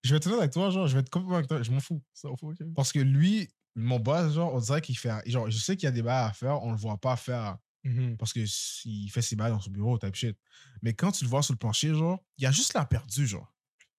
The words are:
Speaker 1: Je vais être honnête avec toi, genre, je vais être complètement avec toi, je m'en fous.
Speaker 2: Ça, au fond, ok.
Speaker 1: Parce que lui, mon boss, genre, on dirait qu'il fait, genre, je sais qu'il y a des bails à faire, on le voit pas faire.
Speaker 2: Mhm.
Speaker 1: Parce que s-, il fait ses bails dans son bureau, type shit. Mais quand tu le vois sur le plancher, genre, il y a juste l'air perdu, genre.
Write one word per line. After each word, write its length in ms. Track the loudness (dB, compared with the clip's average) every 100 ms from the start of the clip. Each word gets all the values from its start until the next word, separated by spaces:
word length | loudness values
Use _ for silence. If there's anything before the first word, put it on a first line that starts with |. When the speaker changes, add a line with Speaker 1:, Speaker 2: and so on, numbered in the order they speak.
Speaker 1:
Je 80 | 4
vais 60 | 2
être 100 | 4
honnête 140 | 2
avec 120 | 2
toi, 180 | 2 2
genre, 180 | 2 2
je 60 |
vais 60 | 2
être 100 | 2
complètement 260 | -2 0 0
avec 100 | 0
toi, 160 | -2
je 80 | 0
m'en 80 | -2
fous. 240 | -2 -8 _
Speaker 2:
Ça, 160 | -14 -10
au 80 | -10
fond, 140 | -10
ok. 80 | -10 -6
Speaker 1:
Parce 160 | -2 0
que 80 | 4
lui, 500 | 6 6 6 4 -2 _ _ -4
mon 240 | 0 2
boss, 320 | 2 2 2
genre, 180 | 2 0
on 60 | 0
dirait 220 | 0 0
qu'il 160 | 0 -4
fait, 240 | -2 -4 -2
genre, 180 | -2 0
je 80 | -2
sais 180 | 0 0
qu'il 100 | 0
y 20 |
a 40 |
des 100 | 0
bails 260 | 0 2 0
à 40 |
faire, 280 | -2 -2 -2
on 80 | -2
le 40 | -4
voit 220 | -4 -2
pas 160 | -2
faire. 440 | -2 -2 -4 -4 -8 _ _
Speaker 2:
Mhm. 320 | -4 0 -2 -2
Speaker 1:
Parce 160 | -4
que 80 | -2
s-, 400 | -4 -4 -6 -8
il 240 | -8 -6 -4
fait 140 | -2
ses 140 | -2 0
bails 160 | 0
dans 80 | 0
son 100 | -4
bureau, 260 | -4 0 0
type 180 | -2 -4
shit. 200 | -4 -6 _ -20 -20 -6
Mais 120 | -4
quand 180 | 0 0
tu 100 | 0
le 80 | 0
vois 140 | 0
sur 80 | 0
le 60 | 0
plancher, 360 | 0 0 2
genre, 240 | 2 2 -2 _ -2
il 40 |
y 40 | 2
a 40 |
juste 240 | 2 2
l'air 140 | 0 2
perdu, 360 | 0 0 -2
genre. 300 | 0 -2 -12 _ _ _ _